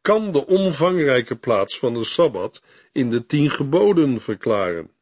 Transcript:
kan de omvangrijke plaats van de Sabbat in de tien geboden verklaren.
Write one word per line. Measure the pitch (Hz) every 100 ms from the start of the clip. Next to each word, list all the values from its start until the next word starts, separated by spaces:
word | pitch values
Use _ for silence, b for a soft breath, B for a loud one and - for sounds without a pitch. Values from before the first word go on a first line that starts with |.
kan | - 220 214
de | 156 139
omvangrijke | 190 190 147 170 185 147 127 117 120
plaats | - 110 98 -
van | 127
de | 117
Sabbat | 113 - 170 104 95 - b b b
in | - 123
de | 117 120
tien | 147 147
geboden | - 139 160 208 185 147 120
verklaren. | - 104 - 107 92 85 80 _